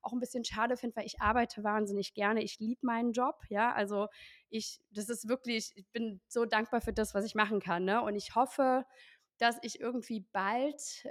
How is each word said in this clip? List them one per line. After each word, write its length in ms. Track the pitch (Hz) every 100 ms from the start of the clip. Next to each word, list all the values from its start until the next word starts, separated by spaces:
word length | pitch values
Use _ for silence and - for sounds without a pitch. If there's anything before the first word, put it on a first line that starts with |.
auch 100 | 220
ein 80 | 240
bisschen 240 | 240 254
schade 320 | 226 208 233 247
finde, 200 | 247 226
weil 100 | -
ich 140 | -
arbeite 440 | 208 240 233 -
wahnsinnig 500 | 208 208 208 202 190
gerne. 280 | - 202 220
Ich 160 | 214 -
liebe 280 | 220 247 254
meinen 260 | 233 240
Job, 300 | 226 262 - -
ja. 240 | 202 233
Also, 360 | - 202 208 208 - - - _
ich, 320 | 220 - - _
das 180 | 208 208
ist 200 | 233 220
wirklich, 440 | 254 240 226 -
ich 140 | - 190
bin 280 | 226 226 190 -
so 160 | 240
dankbar 360 | 226 220 226 240
für 120 | 226
das, 220 | 220 214
was 100 | 202
ich 100 | 208
machen 260 | 214 208 208
kann, 240 | 180 175
ne? 180 | 185 220
Und 120 | 214 208
ich 180 | -
hoffe, 500 | 233 262 - 262 254 254 - - - _ -
dass 200 | 233 233
ich 160 | 233 -
irgendwie 480 | - 247 - 226 190
bald, 760 | 196 196 240 285 285 - - -